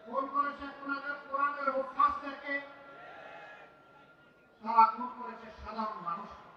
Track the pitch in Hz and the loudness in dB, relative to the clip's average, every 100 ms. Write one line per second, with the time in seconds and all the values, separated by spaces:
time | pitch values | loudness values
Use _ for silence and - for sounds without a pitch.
0 | 233 262 277 285 277 277 277 - 277 285 | -2 -2 2 2 2 0 -10 -8 -4 -2
1 | 571 - - 269 554 277 269 262 262 - | -2 -6 -4 2 2 2 0 0 -2 4
2 | 277 - 285 - 285 277 - - - - | 4 4 -6 -8 -4 -4 -4 -14 -16 -16
3 | - - - - - - - - - - | -14 -14 -14 -14 -16 -16 -20 -20 -20 -20
4 | - - - - - - 214 226 220 220 | -20 -20 -20 -20 -20 -10 6 8 8 6
5 | 247 240 233 220 220 - 220 220 214 190 | -6 -6 -10 -10 -14 -12 -8 -4 -4 -4
6 | 185 196 - - - | -6 -6 -8 -14 -18